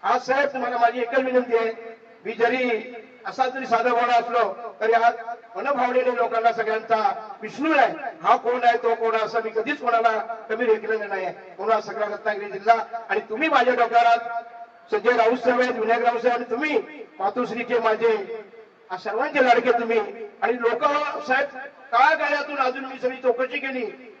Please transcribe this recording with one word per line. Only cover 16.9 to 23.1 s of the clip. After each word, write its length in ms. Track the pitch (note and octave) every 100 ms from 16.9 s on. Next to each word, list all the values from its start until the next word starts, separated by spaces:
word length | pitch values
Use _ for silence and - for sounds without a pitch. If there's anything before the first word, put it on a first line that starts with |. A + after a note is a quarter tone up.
| D4 G#3+ -
मातोश्रीचे 600 | F#3+ B3 A#3 A3 B3 B3
माझे 380 | A3+ A3 A3+ G#3+ G3 A3+ G3+ - - _ -
आज 120 | F#3
सर्वांचे 420 | G#3+ G#3+ D4 C#4+
लाडके 280 | B3+ A#3+ B3
तुम्ही. 260 | A#3 A3+ A3+ G3+ - G#3+ -
आणि 180 | G#3 B3
लोक 240 | A#3+ - D4 D4 C#4+ - -
साहेब 220 | C4 C#4+ C4 - - -
काळागाळ्यातून 680 | A#3 C#4+ D#4 D4 C#4+ D4 C#4+
अजून 260 | B3+ C4+
मी 140 | C4 C4
सगळी 180 | B3+